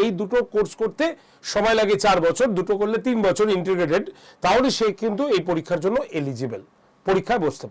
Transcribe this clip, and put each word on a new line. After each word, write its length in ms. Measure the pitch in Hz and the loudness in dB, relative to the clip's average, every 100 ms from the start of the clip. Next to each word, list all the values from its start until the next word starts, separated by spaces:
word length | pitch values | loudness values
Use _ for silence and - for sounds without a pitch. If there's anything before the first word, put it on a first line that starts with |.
এই 60 | 226 180 | 0 0
দুটো 180 | 202 247 - | -2 0 0
কোর্স 180 | 208 202 - | -2 -2 -2
করতে 240 | 220 - 330 - _ _ - | -4 -2 -2 -4 _ _ -6
সময় 220 | 202 214 220 | 0 2 2
লাগে 160 | 202 202 | 2 2
চার 140 | 208 180 165 | 4 4 2
বছর, 220 | 165 254 180 | 2 0 0
দুটো 160 | 180 202 | -2 -2
করলে 160 | 208 220 226 | 0 -2 0
তিন 100 | 233 202 | 2 2
বছর 200 | 175 214 190 | 2 2 2
ইন্টিগ্রেটেড, 460 | 180 185 160 175 - - - - | 0 0 2 0 -2 -12 -20 -4
তাহলে 240 | 175 220 262 - | 2 2 2 0
সে 100 | 220 196 | -2 -2
কিন্তু 220 | 220 208 285 190 | -4 -2 0 0
এই 60 | 170 | 0
পরীক্ষার 300 | 165 156 175 185 | -4 -2 -2 0
জন্য 120 | 247 262 160 | -2 -2 -4
এলিজিবল, 420 | 139 120 127 104 - _ _ _ - | -6 -6 -8 -8 -14 _ _ _ -2
পরীক্ষায় 340 | 190 185 233 151 | 0 0 0 0
বসতে 200 | - - | -4 -10